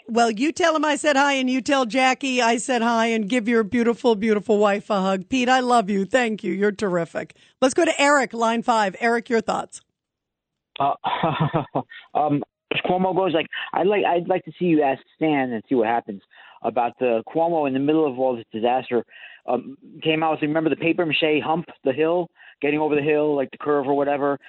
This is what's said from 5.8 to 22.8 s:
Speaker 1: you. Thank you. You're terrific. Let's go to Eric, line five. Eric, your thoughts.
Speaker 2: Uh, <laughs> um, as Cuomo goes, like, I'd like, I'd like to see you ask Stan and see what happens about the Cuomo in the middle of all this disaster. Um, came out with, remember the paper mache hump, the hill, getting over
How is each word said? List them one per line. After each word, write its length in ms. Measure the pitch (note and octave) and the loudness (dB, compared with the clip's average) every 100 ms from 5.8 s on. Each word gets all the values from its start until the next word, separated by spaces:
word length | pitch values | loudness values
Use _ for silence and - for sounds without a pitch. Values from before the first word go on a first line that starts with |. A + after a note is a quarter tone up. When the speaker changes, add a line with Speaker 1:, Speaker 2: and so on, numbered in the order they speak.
| F#3+ | 2
Speaker 1:
you. 140 | G3 | -2
Thank 380 | G3 B3+ A#3 G#3+ | 0 0 0 -2
you. 80 | G3 | -4
You're 180 | F#3+ G#3 | 0 0
terrific. 640 | F#3+ G#3 F3 E3 - - _ _ _ | 0 -2 -2 -2 -6 -10 _ _ _
Let's 140 | C4 | 0
go 100 | - | 2
to 160 | D#4+ D#4+ | 0 2
Eric, 320 | C#4+ D4 A#3 | 4 4 0
line 280 | A3+ A3+ A#3 | -2 -2 0
five. 320 | A#3 A3 G3+ - | 0 2 0 0
Eric, 280 | A#3 A#3 A#3 | 0 0 0
your 120 | A3+ | -2
thoughts. 400 | - - - - - _ _ _ _ _ _ _ _ - | 0 -4 -6 -14 -20 _ _ _ _ _ _ _ _ -2
Speaker 2:
Uh, 160 | C#3 - | -2 -2
<laughs> 1120 | - - E3 D3 D#3 D#3+ - C#3 - - - | -4 -2 -2 -2 -2 -2 -4 -6 -8 -14 -6
um, 300 | - D3 D3 - _ _ | -2 0 -2 -4 _ _
as 80 | - | -4
Cuomo 340 | - F#3 F#3 F3 | 0 0 0 0
goes, 160 | F#3+ | 0
like, 140 | D#3 B2 - - | 0 -4 -8 -6
I'd 140 | D#3 F#3 | -2 0
like, 160 | G#3 | 0
I'd 240 | - F3 F3 | 0 0 0
like 160 | F#3 | -4
to 80 | E3 - | -4 -4
see 100 | F3+ | 2
you 160 | D#3 | 2
ask 200 | C#3 - - _ | 2 -2 -8 _
Stan 340 | D#3 C#3+ B2+ | 0 0 -2
and 120 | A2 - | -6 0
see 60 | |
what 140 | B2+ A2 | 0 2
happens 320 | A#2 A#2 G2 - - - - | 0 -4 -12 -16 -20 -20 -8
about 300 | A#2 A#2 A#2+ - | -4 -2 -2 -2
the 240 | B2 A2+ - | 0 0 -2
Cuomo 320 | D#3+ E3+ E3 C#3+ | -2 0 0 0
in 60 | |
the 80 | C3 | 0
middle 260 | C#3+ D#3 D3 | 2 2 0
of 120 | B2 | 0
all 160 | C3 A#2 | -2 -2
this 80 | G#2+ | -8
disaster. 520 | A2 A#2+ B2+ A#2+ A#2+ - - - - - | -2 0 0 0 -4 -4 -12 -20 -12 -4
Um, 320 | B2 C#3 C#3 - D3 | -4 -4 -16 -20 -6
came 180 | D#3+ D#3 | -2 0
out 100 | D#3+ | -2
with, 100 | D3+ | -2
remember 260 | D3+ D#3+ D#3 | -2 0 0
the 60 | C#3 | 0
paper 280 | E3 E3 E3 | 0 0 -2
mache 360 | C3+ D#3 D3+ | 0 0 0
hump, 220 | D#3 E3 - - | 0 -4 -6 -6
the 100 | C3+ | -4
hill, 340 | C3 D#3+ F3 E3+ _ - - | 0 0 0 -4 _ -20 -6
getting 180 | C#3+ | -2
over 160 | D3+ | 0